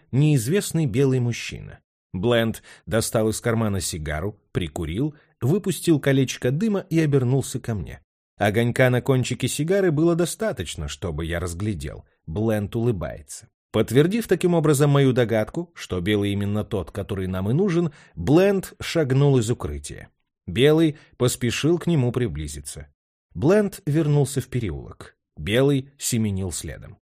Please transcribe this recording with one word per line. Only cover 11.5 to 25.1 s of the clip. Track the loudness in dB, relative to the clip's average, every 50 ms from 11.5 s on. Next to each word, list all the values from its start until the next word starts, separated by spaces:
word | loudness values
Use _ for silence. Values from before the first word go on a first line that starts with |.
| -6 -6 -4 -4 -4 -4 -6 -10 -10 -12 -16 _ _ _ _
Бленд | -8 -6 -2 0 0 0 0 -2 -4 -4
улыбается. | -2 0 0 -2 -2 -4 -8 -10 -12 -16 -16 -18 -18 -18 -20 _ _ _ _ 0
Подтвердив | 0 0 4 4 4 4 4 2 -2 0 0
таким | 0 2 2 2 2
образом | 4 4 4 4 4 4 4
мою | 4 4 4 4 4
догадку, | 2 2 2 2 0 0 -2 -4 -8 -10 -10 _
что | -16 -10 -6 -6 -2
белый | 0 2 2 2 2 0
именно | 0 -2 -2 -2 -2 -2 -4
тот, | -4 -4 -6 -6 -6 -8
который | -8 -8 -6 -6 -4 -4
нам | -4 -4 -2 -2 0
и | 2
нужен, | 2 2 2 2 0 0 -2 -4 -10 -20 -18 _
Бленд | -4 2 4 6 6 6 4 2 0 -2 -8 -12 -12
шагнул | -8 -4 -2 0 0 2 2 4 4 4 4
из | 4 2 0
укрытия. | -2 -4 -6 -8 -8 -10 -12 -14 -14 -16 -18 -20 _ _ _ _ _ _ _
Белый | -6 0 4 4 6 6 6 4 2 0 -4 -12 _ _
поспешил | -2 0 0 0 0 -2 -2 -2 0 2 2 0 0
к | 0 0
нему | 2 2 2 0 0
приблизиться. | -2 -2 -4 -4 -6 -8 -10 -10 -12 -14 -14 -16 -16 -18 -20 _ _ _ _ _ _ _ _ -6
Бленд | 0 2 4 4 4 2 0 -4 -6 -4
вернулся | -2 0 2 2 4 4 2 2 0 0 -4
в | -4
переулок. | -4 -4 -4 -4 -4 -6 -8 -10 -14 -16 -18 -20 -20